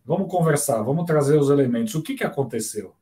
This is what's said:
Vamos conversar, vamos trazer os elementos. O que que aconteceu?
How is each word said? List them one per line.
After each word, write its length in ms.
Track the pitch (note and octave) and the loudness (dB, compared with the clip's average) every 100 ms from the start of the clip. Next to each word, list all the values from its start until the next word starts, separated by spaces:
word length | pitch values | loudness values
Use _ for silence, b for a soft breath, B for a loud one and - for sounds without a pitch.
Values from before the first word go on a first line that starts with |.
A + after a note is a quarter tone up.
| A#2+ | -4
Vamos 240 | F3+ F#3 | -4 0
conversar, 500 | F3+ D#3+ C#3+ - A2+ | 0 2 2 0 -2
vamos 240 | A2 D#3+ | 0 -2
trazer 320 | E3+ D3+ C#3 D3+ | 0 2 4 4
os 140 | C#3 | 4
elementos. 440 | C#3+ B2+ A#2 A2+ | 4 4 0 -2
O 80 | D#3 | -4
que 120 | D#3+ | -6
que 100 | C#4+ | -4
aconteceu? 720 | F#3+ - A#2+ A2+ A2 G#2+ F#2 _ | -4 -4 -4 -4 -6 -8 -12 _